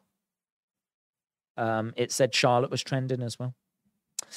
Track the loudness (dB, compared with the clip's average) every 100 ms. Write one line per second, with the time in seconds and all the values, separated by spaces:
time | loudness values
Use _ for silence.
0 | _ _ _ _ _ _ _ _ _ _
1 | _ _ _ _ _ -4 -2 0 -2 -2
2 | -2 2 2 4 4 4 2 -2 -2 -2
3 | -2 -2 -4 -6 -8 -8 _ _ _ _
4 | _ -14 -12